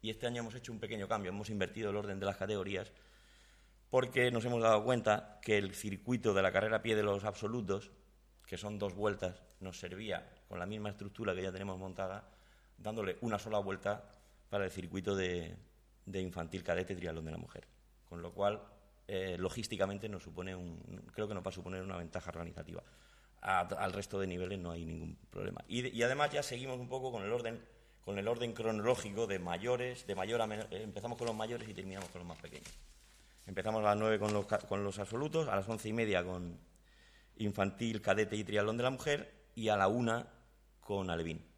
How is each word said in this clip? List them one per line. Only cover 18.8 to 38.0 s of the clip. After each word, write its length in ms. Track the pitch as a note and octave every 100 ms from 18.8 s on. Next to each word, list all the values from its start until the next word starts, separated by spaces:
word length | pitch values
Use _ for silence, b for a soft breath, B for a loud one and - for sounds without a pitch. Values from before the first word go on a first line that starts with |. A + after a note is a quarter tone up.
| - - -
eh, 280 | F#2+ F#2+ F2
logísticamente 720 | F#2 - G#2 G2 G2 G2+ G#2+
nos 140 | G2
supone 320 | F2 E2 F#2
un, 220 | F#2 F2 E2 - F2+ -
creo 140 | - G#2+
que 60 |
nos 120 | G2+
va 40 | G2
a 40 |
suponer 280 | F#2 F2+ F#2
una 140 | F#2+ F2+
ventaja 320 | E2+ F2 F2
organizativa. 520 | E2+ E2+ E2 D#2+ E2+ - B B B B -
A, 180 | G2 F#2
al 340 | F2+ F2 F#2+
resto 260 | G2 - G2
de 80 | F#2+
niveles 320 | F2 F#2 G2
no 120 | F2
hay 140 | E2+
ningún 300 | D#2+ D#2+ D#2+ D#2 -
problema. 340 | - - - -
Y, 200 | A#2 B2
y 160 | A2+
además 280 | A#2+ C#3 D3
ya 120 | D3
seguimos 360 | C#3+ B2 C3 B2+
un 80 | B2
poco 240 | C3 C3
con 120 | A#2
el 80 | G2
orden, 280 | A#2+ A#2 A2+ - b b b
con 140 | - G2+
el 80 | G#2
orden 260 | A#2+ A#2+
cronológico 720 | A2+ A2+ A2 A2+ B2+ G#2+ G2+
de 140 | A2+ G2
mayores, 680 | F2 F2 A2+ B2 B2 B2
de 100 | -
mayor 260 | F#2+ G2 A#2
a 60 | A2
menor, 200 | G#2+ G#2
eh, 120 | -
empezamos 340 | A2 G2 A#2 A2+
con 100 | A#2
los 80 |
mayores 320 | A2 A2 A#2+ A2
y 60 |
terminamos 360 | F#2+ F#2+ F#2+ F2+
con 100 | F2
los 80 | F2
más 100 | D#2+
pequeños. 320 | D#2+ - - - - - B B B B -
Empezamos 340 | F#2+ G#2+ A2
a 80 | G#2
las 80 | G#2
nueve 220 | A2 G#2+
con 120 | G#2+
los 140 | G#2
ca-, 140 | G2 G#2
con 240 | - G2+
los 160 | G2+ G2
absolutos, 480 | G2 A#2 D3+ D#3+ D3
a 80 |
las 120 | G2 G2+
once 220 | A2 A2
y 40 |
media 300 | A2+ A2 F#2
con 360 | F2+ F2+ F2 F2 - - b b b b b -
infantil, 640 | G#2+ G2+ G2 F#2+ A#2 G#2+